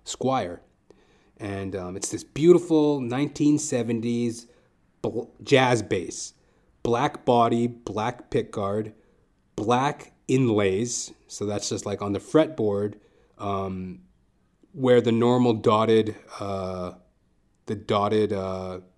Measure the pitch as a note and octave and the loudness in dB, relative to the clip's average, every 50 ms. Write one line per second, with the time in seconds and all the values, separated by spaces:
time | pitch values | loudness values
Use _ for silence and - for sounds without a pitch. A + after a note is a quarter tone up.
0 | - - - - - B2+ C3 B2+ G2 F2 F2 - _ _ _ _ _ _ _ _ | -16 -14 -10 -4 -2 -2 -2 -2 -4 -6 -8 -12 _ _ _ _ _ _ _ _
1 | _ _ _ _ _ _ _ - A2+ G2+ G2+ G2 G2 G2 F#2+ F#2+ F2+ F2+ F#2 G2 | _ _ _ _ _ _ _ -12 -10 -8 -8 -8 -8 -8 -8 -8 -8 -8 -10 -8
2 | - - A2 G#2 - - - C3+ D3+ F3 F3+ E3 E3+ - D#3+ D#3 D3 D3 D3 C3+ | -8 -8 -8 -8 -10 -10 -4 4 6 8 8 6 6 2 2 2 2 2 0 -2
3 | B2 A#2 A#2+ C3+ D3 - - - D3 D3 D3+ C#3+ - - C3+ A#2+ A2+ A2+ A#2 A2+ | -4 -4 -4 -2 -4 -4 -2 0 2 2 2 2 0 -2 -2 -2 -2 -2 -2 -2
4 | A2+ A#2+ A#2 A#2 A#2+ A#2 A2+ - - _ _ _ _ _ _ _ _ _ _ _ | -2 -2 -2 -2 -2 -4 -6 -8 -14 _ _ _ _ _ _ _ _ _ _ _
5 | - A#2+ - A#2 - - - - G#2 - C#3 B2+ C3 B2 B2 A2+ G#2 - A2 F#2 | -6 -6 -4 -6 -8 -10 -14 -10 -2 2 4 4 6 4 2 0 0 -2 -2 -4
6 | - - - - - - - _ _ _ _ _ _ _ _ _ - A#2+ A#2 A#2 | -4 -6 -10 -12 -14 -14 -16 _ _ _ _ _ _ _ _ _ -4 -2 0 0
7 | C#3 D3 - - - C3 A#2+ A#2+ A#2 A#2 A#2+ A#2 A#2+ A#2+ A#2 - - - F#2+ G#2+ | 0 -2 -4 -2 0 2 4 6 4 4 2 0 0 -2 -4 -8 -10 -8 -6 -4
8 | G#2+ B2 A#2+ - - - - A#2 G#2+ - - G#2+ G2 G2 G#2 A2 A2 G#2+ - _ | -4 -4 -6 -8 -10 -6 -4 -4 -4 -4 -6 -6 -4 -2 -2 -4 -4 -6 -10 _
9 | _ _ _ _ _ _ _ _ _ _ - - G#2+ A2 A#2+ B2 C3+ D3 D3 - | _ _ _ _ _ _ _ _ _ _ -10 -6 -2 0 0 0 0 -2 -4 -8
10 | - - _ _ _ - C3 C3 C3 A#2 G#2 G#2 G2+ F#2+ F#2+ G2+ B2 A#2+ - - | -14 -20 _ _ _ 0 2 2 4 4 2 2 2 2 2 0 -2 -4 -6 -8
11 | - - - _ _ - - - G#2 G#2 G#2 G#2 - - A#2 G2 - G#2 G2+ - | -8 -10 -14 _ _ -16 -12 -8 -6 -6 -6 -6 -6 -6 -6 -6 -6 -6 -6 -6
12 | G#2 G#2 G2 F#2 - - - D#3 D#3 D3+ D3+ - A2 G#2 G2+ G2+ G#2 G#2 G#2+ - | -4 -4 -4 -6 -4 2 2 2 2 2 0 -2 -2 0 0 -2 -2 -4 -8 -10
13 | _ _ _ _ _ _ _ - G2+ G2+ G2 G2 G2 F#2+ F#2+ F#2 F#2 F#2 F2+ - | _ _ _ _ _ _ _ -10 -8 -6 -6 -4 -6 -6 -8 -8 -10 -12 -14 -16
14 | - _ _ _ _ _ _ _ _ _ _ _ _ _ - D3+ C3 B2 B2 A#2+ | -20 _ _ _ _ _ _ _ _ _ _ _ _ _ -8 0 4 6 6 6
15 | A2 A#2+ A2+ A2+ A#2+ A#2+ B2 B2 B2 A#2+ A2+ G#2+ - A#2+ G#2+ G#2+ A2 A2+ A2 A2 | 6 4 2 4 4 4 4 4 4 4 2 2 2 2 4 4 4 4 4 4
16 | G#2+ A2 G#2 - - - - - G#2 G2+ G2 F#2+ F#2 F#2 F#2 F2+ F2+ F2+ F2+ - | 4 2 -4 -10 -14 -16 -12 -10 -8 -6 -6 -6 -6 -6 -6 -8 -8 -10 -10 -14
17 | _ _ _ _ _ _ _ _ _ _ _ _ _ - A2 G2 - - A2+ G2+ | _ _ _ _ _ _ _ _ _ _ _ _ _ -8 -8 -8 -4 -2 0 0
18 | G2+ G#2 A2 G#2+ G#2+ G2+ G#2 F#2+ F#2+ F#2+ F#2+ F#2 F#2 F#2 F#2 F#2 - _ _ | 2 2 2 2 2 2 0 -2 -4 -4 -6 -6 -8 -10 -10 -12 -14 _ _